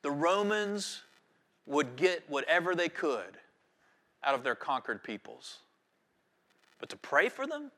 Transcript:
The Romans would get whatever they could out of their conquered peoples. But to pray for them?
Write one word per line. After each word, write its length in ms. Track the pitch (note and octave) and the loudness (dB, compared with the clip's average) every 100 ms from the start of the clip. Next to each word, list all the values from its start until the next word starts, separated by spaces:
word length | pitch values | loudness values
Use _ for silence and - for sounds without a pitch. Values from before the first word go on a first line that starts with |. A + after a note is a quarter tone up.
The 80 | C#3+ | -2
Romans 920 | C#3+ E3 G3 G#3 G#3+ G#3 G#3 F#3+ - - _ _ _ _ _ - | 2 4 4 2 0 0 -4 -6 -10 -16 _ _ _ _ _ -2
would 300 | C#3+ C3+ B2 | 0 0 2
get 320 | F3 F3 - | 2 2 -2
whatever 460 | C#3+ C3+ E3+ F3 | -4 2 2 4
they 160 | F3+ E3+ | 0 0
could 480 | - D#3+ A#2+ F#2 G2 - _ _ _ _ _ _ _ | 0 -2 0 -4 -14 -20 _ _ _ _ _ _ _
out 120 | C#3+ | 0
of 80 | C#3 | 0
their 140 | B2+ A#2 | 0 -2
conquered 460 | - C3 - G#2+ | -2 -2 -2 -8
peoples. 580 | - G#2 - - - - _ _ _ _ _ _ _ _ _ _ _ _ | -6 -10 -10 -16 -18 -20 _ _ _ _ _ _ _ _ _ _ _ _
But 120 | A#2 | -14
to 60 | - | -14
pray 340 | - C#3 G3+ | 2 4 4
for 160 | - C#4 | 0 -6
them? 240 | D4 C#4+ | -6 -8